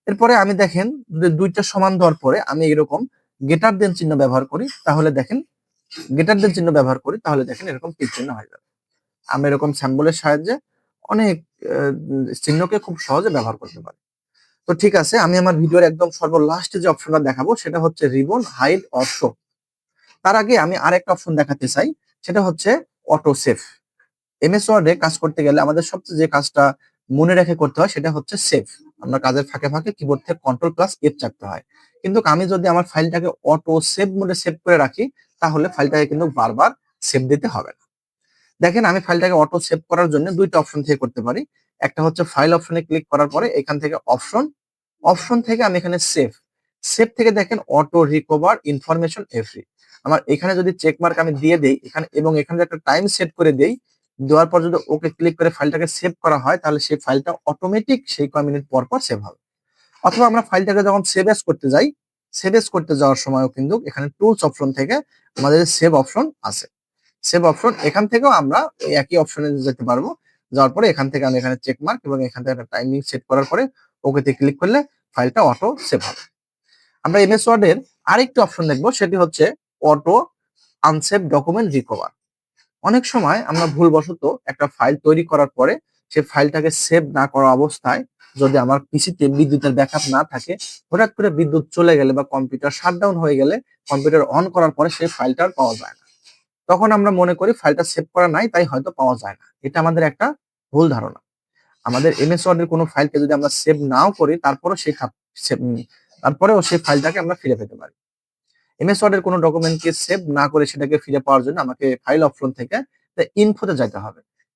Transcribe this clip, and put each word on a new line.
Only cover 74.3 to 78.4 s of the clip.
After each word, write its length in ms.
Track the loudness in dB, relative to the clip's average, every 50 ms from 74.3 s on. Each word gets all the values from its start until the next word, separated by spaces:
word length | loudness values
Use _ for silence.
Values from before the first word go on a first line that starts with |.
| 0
ক্লিক 260 | 2 0 0 0 0
করলে 240 | 0 0 0 0 0 -2 _ _ _ _ _
ফাইলটা 260 | -2 -2 0 2 2
অটো 340 | 2 2 2 0 -2 -4 -4 -4 -4 -4
সেভ 120 | -4 -4 -4
হবে। 200 | -8 -12 -14 -18 _ _ _ _ _ _ _ _ _ _ _ _ _ _ _ -4
আমরা 160 | 0 4 4
এমএস 280 | 4 4 4 2 4
ওয়ার্ডের 300 | 2 4 6 6 4 4 2 -2 _ _ _ _
আরেকটি 360 | 0 2 2 2 2 2 2